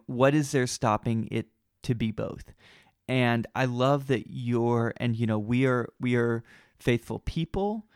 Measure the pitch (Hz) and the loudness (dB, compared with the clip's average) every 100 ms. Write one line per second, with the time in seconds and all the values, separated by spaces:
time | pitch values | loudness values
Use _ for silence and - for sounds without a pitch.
0 | - 123 135 151 139 139 123 - 120 107 | -4 2 4 4 2 0 0 0 0 0
1 | 120 113 - 113 110 _ _ _ - 117 | 0 -2 -2 -6 -8 _ _ _ -4 -2
2 | 113 107 98 - - - - - _ _ | -2 -4 -8 -10 -18 -20 -20 -20 _ _
3 | - 127 123 117 110 - 131 123 127 143 | -2 0 2 0 -2 -2 -2 0 2 2
4 | 139 123 - 131 120 117 117 120 117 - | 0 -2 -2 -8 -2 0 2 2 0 -2
5 | 120 113 113 107 104 123 131 123 113 - | -2 0 0 0 0 2 2 2 -2 -4
6 | 123 123 117 117 - - _ _ - 117 | 0 2 2 0 -6 -20 _ _ 0 0
7 | - 113 - - 165 190 202 220 - | -2 -10 -6 -6 -4 -4 -4 -6 -12